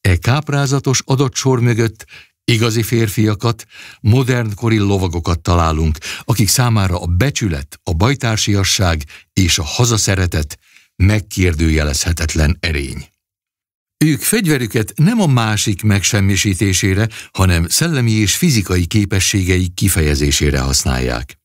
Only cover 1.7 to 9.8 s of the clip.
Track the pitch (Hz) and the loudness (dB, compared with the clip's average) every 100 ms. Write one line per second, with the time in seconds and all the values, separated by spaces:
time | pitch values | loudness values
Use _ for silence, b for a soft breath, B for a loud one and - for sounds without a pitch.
1.7 | 110 113 110 - B B _ - 117 117 | 2 0 -4 -20 B B _ 0 2 2
2.7 | 110 107 117 113 107 107 101 117 113 - | 0 -2 0 0 0 0 0 -2 -4 -8
3.7 | B B B - 120 127 127 113 98 117 | B B B 2 2 2 0 -2 -4 0
4.7 | 110 101 101 92 82 82 85 - 87 82 | 2 2 0 0 -4 -4 -4 0 2 2
5.7 | 80 80 76 B B - 113 101 - 123 | 0 0 -2 B B -6 0 0 2 2
6.7 | 110 95 87 85 92 131 147 107 76 69 | 2 0 -2 -2 0 0 0 -4 -4 -8
7.7 | - - 80 110 143 123 107 - 101 90 | -12 -6 0 0 0 -2 -2 0 0 0
8.7 | - 90 82 73 B B - 92 - 85 | 0 0 -2 -6 B B -2 0 0 -4
9.7 | - | -2